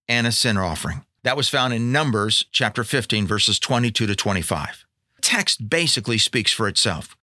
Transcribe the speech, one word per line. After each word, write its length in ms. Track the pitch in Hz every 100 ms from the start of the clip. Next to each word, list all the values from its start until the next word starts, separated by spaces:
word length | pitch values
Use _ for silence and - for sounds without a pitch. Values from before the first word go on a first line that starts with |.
| -
and 180 | 120 117
a 40 |
sin 260 | 113 123 101
offering." 480 | 90 78 87 - - _
That 140 | 123 139
was 100 | 131
found 260 | 139 127
in 200 | 113 120
Numbers 520 | 139 151 110 107 - -
chapter 320 | - 117 123
fifteen, 420 | 113 139 - 107 95
verses 340 | 104 110 107
twenty-two 480 | - 123 120 - 107
to 80 | 98
twenty-five. 720 | 101 98 - 80 73 - - _ _ _
Text 480 | - 220 - - 110
basically 480 | 165 165 131 107 110
speaks 340 | - 123 104
for 160 | - 104
itself. 480 | - 107 82 - - _